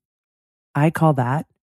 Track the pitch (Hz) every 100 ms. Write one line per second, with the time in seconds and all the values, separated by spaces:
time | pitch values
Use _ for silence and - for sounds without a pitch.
0 | _ _ _ _ _ _ _ - 156 -
1 | 160 135 120 143 - _